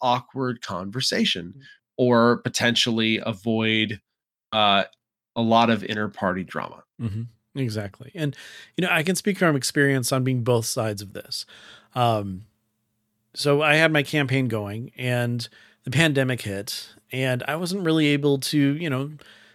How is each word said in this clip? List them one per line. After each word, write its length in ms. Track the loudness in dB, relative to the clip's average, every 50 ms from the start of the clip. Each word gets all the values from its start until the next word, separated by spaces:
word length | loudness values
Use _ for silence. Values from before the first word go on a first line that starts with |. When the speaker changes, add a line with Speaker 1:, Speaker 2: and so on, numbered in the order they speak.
Speaker 1:
awkward 600 | 0 0 0 0 -2 -8 _ -6 -4 -4 -6 -6
conversation 920 | -10 -10 -8 -8 -8 -8 -6 -4 -4 -2 0 0 0 0 -2 -4 -6 -12 -16
Speaker 2:
Mm. 60 | -18 -20 -20 -20 _ _ _ _ 0
Speaker 1:
or 400 | 2 4 4 6 6 6 4 2
potentially 840 | -2 -6 -4 0 0 2 2 2 0 0 0 0 0 0 0 -2 -2
avoid, 760 | -6 -8 -6 -4 -2 -2 0 0 0 2 0 0 -2 -4 -10 -12 _ _ _ _ _ _ _ _ _
uh, 320 | 0 2 4 6 4 4 2 0 -6 _ _ _ _ _ _ _ _ -2
a 40 |
lot 280 | 0 4 6 6 6 6
of 140 | 2 0 -2
inter-party 600 | -6 -4 -4 -4 -6 -6 -2 -2 -2 -2 -2 -6
drama. 400 | -6 -8 -8 -8 -8 -12 -16 -20 _ _ _
Speaker 2:
Mm-hmm. 220 | -6 -6 -6 -6 -10 -10 -14 _ _ _ _ -6
Exactly. 540 | -6 -4 -4 -6 -8 -8 -12 _ -20 -16 -8
And, 200 | -4 -4 -4 -4 -6 -14 -20 -20 -20 -20 -12 _
you 60 | -4
know, 100 | 0 0
I 120 | 2 0 2
can 120 | 0 -2
speak 220 | 0 0 -2 0 2
from 180 | 2 2 2
experience 560 | 2 0 -2 2 2 4 4 4 2 0 0
on 140 | 0 0 2
being 180 | 2 0 0 2
both 220 | 2 2 2 2
sides 360 | 0 -4 -2 -2 -2 -4 -6
of 120 | -10 -12 -14
this. 320 | -16 -14 -10 -10 -10 -10 -12 -18 -20 -20 -20 -20 -20 _ _ _
Um, 520 | 0 2 2 2 0 -2 -4 -8 -10 -12 -18 _ _ _ _ _ _ _ _ _ _ _ _ _ _ _ _ _
so 280 | -4 2 2 2 4
I 140 | 4 4 4
had 180 | 6 4 4 4
my 100 | 2 0
campaign 460 | 2 0 0 0 2 2 0 0 0
going 420 | -2 -4 -4 -4 -8 -10 -10 -12 -12 -8
and 500 | -4 -2 0 0 0 -2 -2 -4 -6 -10 -14 -20 -20 -20 _ _ _
the 80 | -4
pandemic 500 | 2 2 2 4 4 2 0 0 0 -4
hit 480 | -4 -6 -6 -6 -8 -8 -10 -12 -12 -16 -20 -20 _ _ -6
and 300 | -4 -2 -2 -2 -2 -2 -4
I 80 | -4
wasn't 300 | -4 -4 -6 -6 -4 0
really 220 | 0 2 4 4 4
able 320 | 2 2 2 2 2 2
to, 180 | 0 -2 0 2
you 320 | 2 2 2 0 -2 -4
know, 220 | -4 -4 -4 -6 -10 -16 -20 -20 -20 -20 -20 _ _